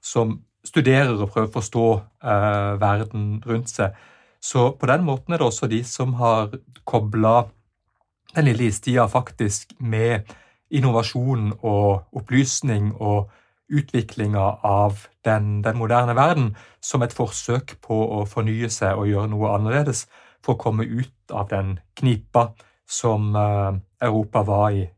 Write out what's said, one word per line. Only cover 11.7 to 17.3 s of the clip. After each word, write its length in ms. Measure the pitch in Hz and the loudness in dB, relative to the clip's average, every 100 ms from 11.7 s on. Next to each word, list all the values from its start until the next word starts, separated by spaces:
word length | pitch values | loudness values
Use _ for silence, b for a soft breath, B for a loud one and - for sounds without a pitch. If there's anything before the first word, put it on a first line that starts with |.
| 101 101 98 - | 2 2 2 -4
opplysning 840 | - - 127 135 - 143 107 104 101 | -12 0 2 2 -2 -2 0 -2 -2
og 320 | 104 104 101 b b b _ | 0 0 -2 b b b _
utviklinga 880 | 147 143 127 110 - 104 104 98 98 | -4 0 -2 -4 -4 -2 0 0 0
av 420 | 104 101 104 101 - _ | 0 2 2 0 -12 _
den, 380 | - 107 104 104 | -2 0 0 -2
den 140 | 104 117 | -2 -2
moderne 380 | 113 120 120 120 | 2 2 2 2
verden 400 | 147 165 117 104 B B | 2 2 0 -4 B B
som 220 | - 131 | -4 -2
et 100 | 120 | -2
forsøk 680 | - 113 | -2 -6